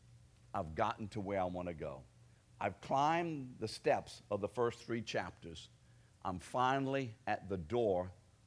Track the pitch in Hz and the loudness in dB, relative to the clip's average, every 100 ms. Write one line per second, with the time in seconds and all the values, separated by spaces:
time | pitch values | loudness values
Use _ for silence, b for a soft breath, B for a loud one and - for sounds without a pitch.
0 | - - - - - 101 82 80 107 117 | -20 -20 -20 -20 -8 -4 -2 0 0 0
1 | 107 110 98 98 90 90 90 80 78 67 | -6 -6 -2 0 0 -2 -4 -6 -6 -8
2 | - - b b b - 104 90 - 135 | -14 -20 b b b -4 -4 -4 0 4
3 | 147 165 170 151 127 123 - - 156 117 | 4 4 2 -2 -6 -6 -6 -2 2 2
4 | - - - 104 101 - 120 - - 117 | 0 -10 -4 -2 0 2 0 0 -4 -4
5 | 110 113 92 - 82 80 - - b b | -2 -2 -4 -6 -12 -14 -16 -20 b b
6 | b b 95 92 - 127 127 135 135 135 | b b -4 -4 -2 2 4 4 2 0
7 | 127 110 - 110 92 95 78 120 110 90 | -2 -4 -2 -2 0 -4 0 2 4 4
8 | 92 - - - | 0 -8 -20 -20